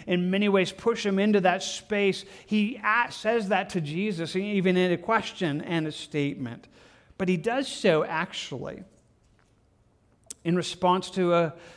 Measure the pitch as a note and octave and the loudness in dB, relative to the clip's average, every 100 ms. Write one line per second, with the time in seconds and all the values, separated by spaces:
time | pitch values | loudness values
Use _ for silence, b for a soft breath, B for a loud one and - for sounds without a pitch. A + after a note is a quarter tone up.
0 | - F3+ F3+ F#3+ G#3 G3 F3+ - A#3 A3+ | -2 0 2 2 4 4 2 0 -2 0
1 | G#3 F#3+ G#3+ G#3 F#3 F3+ - - - G#3 | 0 2 4 4 4 2 -4 -10 -4 0
2 | G3+ F#3 - B B G#3+ G#3 A3+ G#3+ A3+ | 2 0 -8 B B 0 0 -2 0 2
3 | A#3+ - A3 A#3 G3 G3 F#3+ F#3 D3 D#3+ | 0 -2 0 0 2 0 0 -4 -4 -4
4 | G#3+ E3+ E3 F#3 G3+ G3+ F#3 F3+ F3+ E3+ | -2 -4 -4 -4 -2 0 2 4 2 0
5 | - A3 - - E3+ D3 - E3 D#3 D3+ | 0 0 -2 -4 -4 -2 -4 -4 -4 -8
6 | - D3+ C#3+ - B2 A#2 - b b b | -8 -4 -4 -4 -10 -10 -18 b b b
7 | b - F#3 F3+ A3 B3+ C4+ - G#3 D#3 | b -4 0 0 0 -4 -4 0 2 4
8 | - D#3+ E3+ - - C3+ - - F#3 _ | 2 -2 -4 -8 -10 -10 -10 -12 -18 _
9 | _ _ _ _ _ _ _ _ _ _ | _ _ _ _ _ _ _ _ _ _
10 | _ _ _ - E3 F3 - - F3+ F#3 | _ _ _ -8 0 0 -2 0 2 2
11 | F#3 F#3+ F3 E3+ E3 - B | 0 -2 2 4 2 -4 B